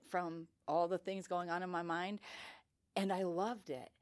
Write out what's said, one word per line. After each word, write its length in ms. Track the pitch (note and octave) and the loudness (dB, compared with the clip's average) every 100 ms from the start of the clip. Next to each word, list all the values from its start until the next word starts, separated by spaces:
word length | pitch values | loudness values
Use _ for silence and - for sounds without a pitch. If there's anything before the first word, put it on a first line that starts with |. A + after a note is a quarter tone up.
| - | -2
from 380 | F3+ F3 E3 E3 _ - | -2 0 -4 -10 _ 0
all 180 | D#3+ E3+ | 4 4
the 120 | F3+ | 2
things 280 | F3+ F#3+ F3+ | -2 -4 -2
going 240 | F3+ F3 | -2 0
on 140 | E3+ | 0
in 60 | F#3 | 0
my 120 | F3 | -2
mind. 380 | E3+ E3 F#3 G#3 - - - - _ _ _ | 0 0 0 -4 -8 -12 -14 -16 _ _ _
And 180 | - G3 | 0 2
I 120 | F#3 | 2
loved 460 | F#3 E3+ G#3 A#3 - | 2 2 0 -2 -6
it. 200 | B2+ - _ | -8 -8 _